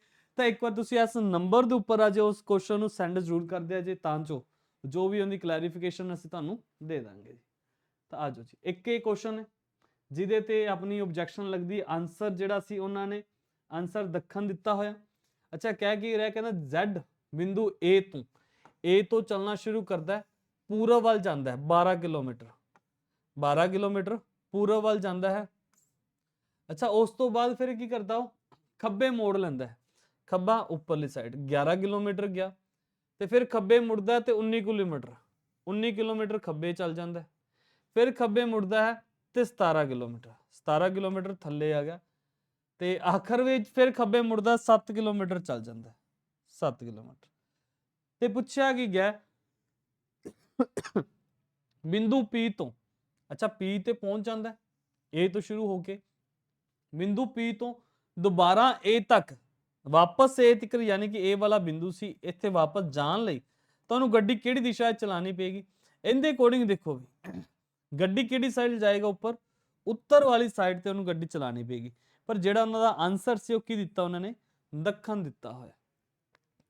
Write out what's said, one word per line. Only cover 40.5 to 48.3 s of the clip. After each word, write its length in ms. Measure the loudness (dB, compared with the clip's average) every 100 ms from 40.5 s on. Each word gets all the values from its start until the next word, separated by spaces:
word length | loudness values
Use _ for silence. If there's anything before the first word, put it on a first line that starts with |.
ਸਤਾਰਾਂ 380 | _ 0 2 2
ਕਿਲੋਮੀਟਰ 460 | 0 -4 -4 -6 -10
ਥੱਲੇ 380 | -8 -2 0
ਆ 100 | 0
ਗਿਆ 160 | -2 -10 _ _ _ _ _ _ _ _
ਤੇ 200 | -4 0
ਆਖਰ 400 | 0 0 0 0
ਵਿੱਚ 260 | 2 0 0
ਫਿਰ 220 | 4 4
ਖੱਬੇ 300 | 4 2 2
ਮੁੜਦਾ 360 | 2 2 2 2
ਸੱਤ 340 | 6 4 4
ਕਿਲੋਮੀਟਰ 480 | -2 -2 0 -2 -4
ਚੱਲ 220 | -4 -6
ਜਾਂਦਾ 280 | -8 -14 -18
ਹੈ, 60 | _ _ _ _ _ _
ਸੱਤ 360 | -4 -4 -4
ਕਿਲੋਮੀਟਰ। 440 | -12 -16 -20 -20 _ _ _ _ _ _ _ _ _ _
ਤੇ 80 |
ਪੁੱਛਿਆ 460 | -2